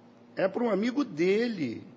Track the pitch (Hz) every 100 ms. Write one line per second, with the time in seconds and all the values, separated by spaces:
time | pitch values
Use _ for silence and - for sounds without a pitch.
0 | - - - - 185 220 240 190 233 254
1 | 277 156 180 208 240 196 127 110 -